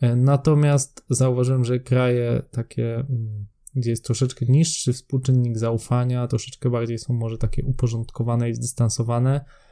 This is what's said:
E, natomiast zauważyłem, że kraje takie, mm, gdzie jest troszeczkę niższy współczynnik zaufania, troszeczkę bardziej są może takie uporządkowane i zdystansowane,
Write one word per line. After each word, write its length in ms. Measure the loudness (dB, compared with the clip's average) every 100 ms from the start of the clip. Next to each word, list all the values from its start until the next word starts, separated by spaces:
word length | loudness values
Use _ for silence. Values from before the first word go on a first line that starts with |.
E, 140 | 0 4
natomiast 920 | 4 4 4 4 4 2 0 -8 -4
zauważyłem, 560 | 0 2 2 2 2 0
że 140 | -2
kraje 640 | 0 2 2 2 0 -2 -2
takie, 440 | -6 -6 -4 -4 -4
mm, 500 | -4 -4 -4 -8 -10 _ -8 -4
gdzie 140 | -2
jest 160 | -2 -2
troszeczkę 400 | 0 -2 0 2
niższy 480 | 4 4 0 -2
współczynnik 640 | -4 -4 -2 2 2 2 -2
zaufania, 720 | -2 -2 0 0 0 -2 -2
troszeczkę 420 | -4 -4 -6 -2
bardziej 280 | -2 -2 -4
są 160 | -4
może 240 | -4 -4 -2
takie 260 | -2 0
uporządkowane 840 | -2 -2 -2 -2 -6 -6 -2 -2 -2
i 40 |
zdystansowane, 920 | -4 -6 -2 0 0 -2 0 0 0 -4 -16 _